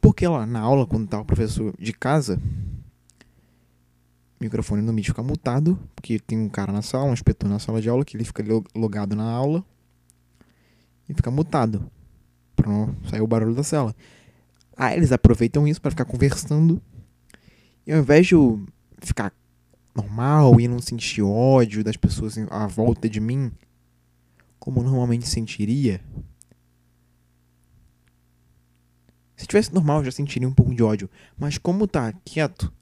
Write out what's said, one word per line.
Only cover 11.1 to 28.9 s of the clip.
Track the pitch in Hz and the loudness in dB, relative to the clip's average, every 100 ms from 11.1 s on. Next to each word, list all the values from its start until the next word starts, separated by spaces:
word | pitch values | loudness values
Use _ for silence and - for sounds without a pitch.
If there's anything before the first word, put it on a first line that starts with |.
| 143 | -4
fica | 113 | -2
mutado, | 135 160 151 113 104 - _ - _ _ _ _ - | 0 0 0 0 -2 -6 _ -20 _ _ _ _ -2
pra | 107 | 0
não | 104 113 - - | 0 -2 -4 -6
sair | 107 | -2
o | 110 | 0
barulho | 113 110 117 | 2 2 0
da | |
sala. | 147 156 120 110 - - _ _ _ _ _ - | 0 0 -2 -4 -16 -20 _ _ _ _ _ -4
Aí | 127 - | -2 2
eles | 156 | 2
aproveitam | 127 - 113 117 143 147 | 2 0 0 0 0 0
isso | 156 | -2
pra | 147 | -6
ficar | 147 127 | -6 -6
conversando, | 127 139 135 143 147 160 180 - - - _ _ - _ _ _ _ - | -2 -2 -2 -4 0 2 0 -6 -20 -20 _ _ -20 _ _ _ _ -2
e | |
ao | 156 | 0
invés | 135 180 180 | 6 6 8
de | 175 | 6
eu | 135 110 98 _ _ - | 6 2 -6 _ _ -18
ficar | - - 101 _ _ _ _ _ _ - | -8 -4 -4 _ _ _ _ _ _ -8
normal | 101 107 127 151 139 117 | -6 -2 2 6 10 8
e | 120 | 6
não | 120 | -2
sentir | - 117 - - | -6 -8 -6 0
ódio | 101 104 127 135 117 107 | 0 4 6 6 4 0
das | 107 107 | -4 0
pessoas | - - 110 104 | -2 0 -6 -6
em, | 107 | -8
à | 95 107 | -6 -4
volta | 95 113 117 113 | 0 0 2 -2
de | 107 | -4
mim, | 110 131 127 - _ _ _ _ _ _ _ _ _ _ | -4 -2 -4 -8 _ _ _ _ _ _ _ _ _ _
como | - 131 | -4 -2
eu | |
normalmente | 123 131 123 117 120 | 0 0 2 0 -2
sentiria, | - 110 - 104 131 131 90 - - - _ _ _ _ _ _ _ _ _ _ _ _ _ _ _ _ _ _ _ _ _ _ _ _ _ _ | -6 -6 -4 -2 0 0 -2 -8 -16 -16 _ _ _ _ _ _ _ _ _ _ _ _ _ _ _ _ _ _ _ _ _ _ _ _ _ _